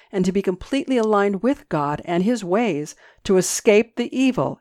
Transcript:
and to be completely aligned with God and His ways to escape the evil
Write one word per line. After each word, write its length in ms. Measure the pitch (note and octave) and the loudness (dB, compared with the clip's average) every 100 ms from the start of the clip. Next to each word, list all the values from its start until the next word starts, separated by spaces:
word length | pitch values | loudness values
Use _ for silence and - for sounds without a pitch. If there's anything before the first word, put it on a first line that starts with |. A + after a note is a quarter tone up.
| _ | _
and 140 | G3 | -2
to 80 | F#3 | 0
be 100 | F#3+ | 0
completely 540 | F#3+ F#3 - C4+ C4 B3+ | -2 -4 -4 -4 0 0
aligned 440 | A3 G#3 G3+ G3 | 2 2 2 0
with 280 | A#3+ C#4+ - | -2 -2 -4
God 340 | D#3 C#3+ D3 | -4 -2 -4
and 200 | - F3 | -2 0
His 180 | F#3+ B3 | 0 -2
ways 540 | F3+ G3 A#3+ D3 D3+ - - _ | 0 0 0 -2 -6 -14 -20 _
to 140 | - F#3 | 0 2
escape 580 | F3 - - G#3 A#3 | 2 0 4 4 4
the 160 | - A#3+ | -4 -6
evil 460 | B3 C4 G3+ C3+ - | 0 0 0 -2 -6